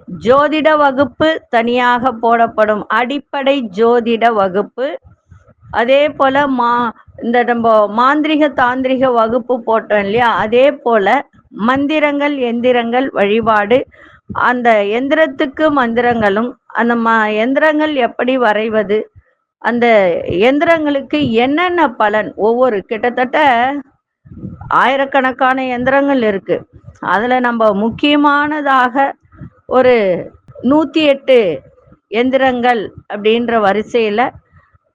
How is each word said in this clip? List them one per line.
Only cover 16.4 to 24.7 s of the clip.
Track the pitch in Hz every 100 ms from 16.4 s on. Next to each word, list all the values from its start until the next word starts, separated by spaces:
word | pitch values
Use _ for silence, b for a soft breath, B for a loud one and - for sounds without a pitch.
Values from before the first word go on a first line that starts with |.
| 247 - -
அந்த | - 233 240
ம-, | 226 226 214 214
எந்திரங்கள் | 240 277 311 302 311 285
எப்படி | 233 - 247 262
வரைவது, | 226 208 226 214 196 214 - _ _ _ _ _
அந்த | 208 240 233 214 185 - - 170
எந்திரங்களுக்கு | 233 294 339 330 294 277 269 302 262 220
என்னென்ன | 262 302 359 349 285
பலன், | 233 214 214 185 -
ஒவ்வொரு | 208 240 254 202
கிட்டத்தட்ட | - 214 247 254 262 294 294 233 254 285 - _ _ _ - - - - -